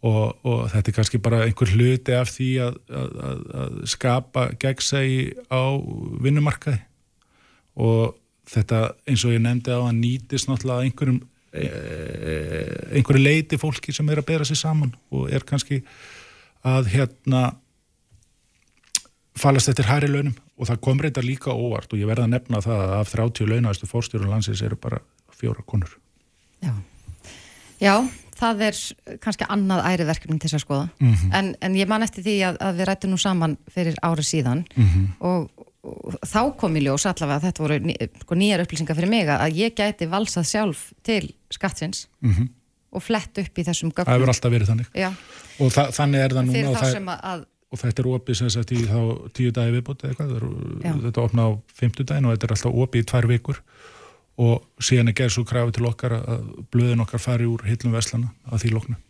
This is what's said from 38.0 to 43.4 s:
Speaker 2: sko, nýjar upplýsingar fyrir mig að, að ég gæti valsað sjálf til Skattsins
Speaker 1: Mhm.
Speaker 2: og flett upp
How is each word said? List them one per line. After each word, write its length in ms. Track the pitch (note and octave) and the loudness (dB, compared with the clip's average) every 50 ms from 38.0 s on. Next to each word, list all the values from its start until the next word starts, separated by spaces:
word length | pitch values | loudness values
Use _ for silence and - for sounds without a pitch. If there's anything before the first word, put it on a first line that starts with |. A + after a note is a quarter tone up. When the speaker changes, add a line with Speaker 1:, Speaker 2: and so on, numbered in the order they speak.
| - - - - - | -6 -8 -8 -14 -8
Speaker 2:
sko, 120 | _ F3+ | _ 0
nýjar 280 | E3+ G3 G#3 G#3 F3 F3+ | 2 2 2 2 2 0
upplýsingar 320 | F3 - D#3 E3 D3 E3 | -2 -2 -6 -4 -2 0
fyrir 140 | D3+ E3+ F#3 A3 | 0 2 2 2
mig 160 | A#3 F#3+ D3+ | 2 2 2
að, 140 | C#3+ - B2 | 2 2 2
að 140 | D#3+ D#3+ E3 | 0 0 0
ég 140 | G#3 A#3 A3+ | -2 -2 0
gæti 320 | - G#3 G#3 G#3 - F3 D#3+ | 0 -2 -2 0 -2 -4 -2
valsað 400 | E3+ G3 A3 G3+ - F3+ E3+ - | -2 -2 -2 -2 -2 -2 -2 0
sjálf 380 | - G#3+ A3 G3+ D3+ - - - - _ _ | 0 0 0 0 -2 -4 -10 -16 -20 _ _
til 320 | - A3+ G#3 - - - _ _ _ | -2 -2 -2 -2 -4 -12 _ _ _
Skattsins 560 | - - - F#3+ - - E3 D#3 F#3+ - - _ _ _ - | -12 -6 -4 -6 -4 -4 -6 -6 -6 -8 -10 _ _ _ 2
Speaker 1:
Mhm. 260 | B2 G2 E2+ A#2+ B2+ - _ _ _ _ _ _ _ - | 2 4 4 2 0 -2 _ _ _ _ _ _ _ -10
Speaker 2:
og 100 | - - | -10 -4
flett 340 | - A3+ G#3+ - - _ | -2 -2 -2 -2 -6 _
upp 200 | - | -6